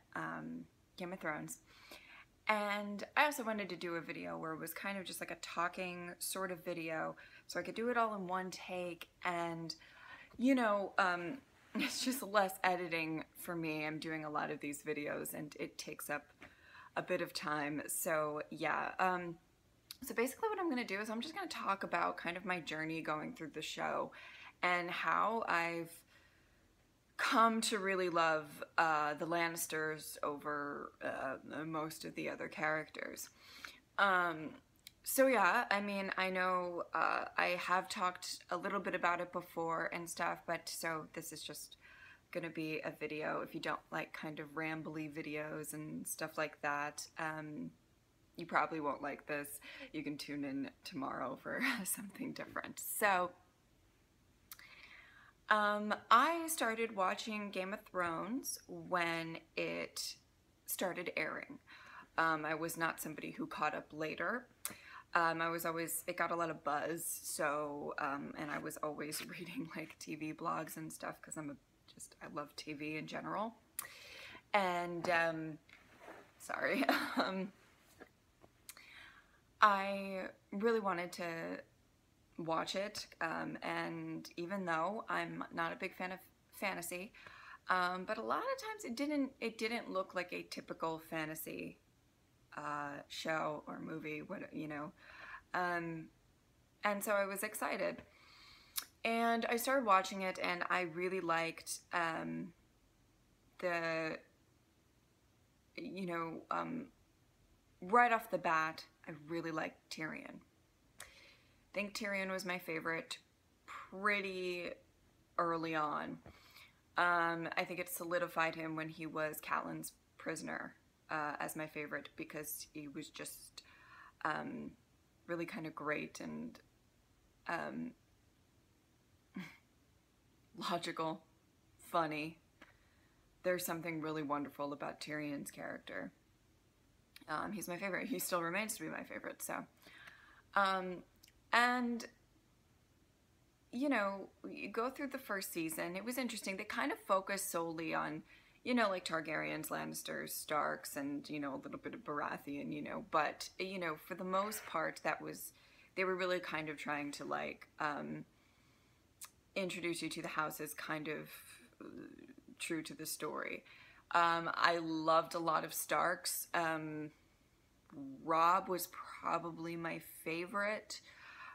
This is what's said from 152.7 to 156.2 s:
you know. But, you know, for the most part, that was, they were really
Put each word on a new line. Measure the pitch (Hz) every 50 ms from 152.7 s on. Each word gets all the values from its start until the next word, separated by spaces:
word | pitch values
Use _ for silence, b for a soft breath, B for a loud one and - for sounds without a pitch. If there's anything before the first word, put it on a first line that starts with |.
| 156
you | 147 147
know. | - - - - -
But, | - 160 147 - - - - - - -
you | 185 185 196 190
know, | 175 160 156
for | 156 - - 180
the | 180 185
most | 185 185 190 202 214 214 - -
part, | - - 160 156 156 156 - -
that | 160 151 -
was, | 156 156 156 - - - - B B B B B B B B
they | 185 190
were | 185 185
really | 180